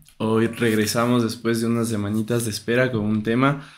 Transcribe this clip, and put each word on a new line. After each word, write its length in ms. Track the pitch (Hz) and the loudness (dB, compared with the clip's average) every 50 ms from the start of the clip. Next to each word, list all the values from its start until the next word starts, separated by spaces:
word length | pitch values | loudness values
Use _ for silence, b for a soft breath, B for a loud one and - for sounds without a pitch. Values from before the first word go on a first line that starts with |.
| - - _ | -20 -20 _
Hoy 300 | - 110 110 113 113 113 | -4 -2 2 2 2 2
regresamos 760 | 113 - - 120 113 107 110 104 98 - 117 117 120 123 120 113 | 0 0 0 0 2 2 2 0 0 0 0 2 2 2 2 2
después 360 | 110 117 - - 117 117 113 | 0 -4 -4 -2 -2 -2 0
de 80 | 113 | 0
unas 220 | 113 117 117 113 117 | 0 0 0 -2 -2
semanitas 560 | 113 104 101 101 107 110 107 113 120 117 120 | -2 -4 -2 -2 -2 -2 -2 0 -2 -2 -2
de 60 | 110 | -4
espera 380 | 107 - - 113 117 123 127 120 | -6 -6 -4 0 0 2 2 0
con 120 | 117 107 | 0 -2
un 200 | 104 107 107 107 | -2 0 -2 0
tema 460 | 107 113 117 127 135 139 143 143 B B B | 0 0 0 2 2 2 0 -2 B B B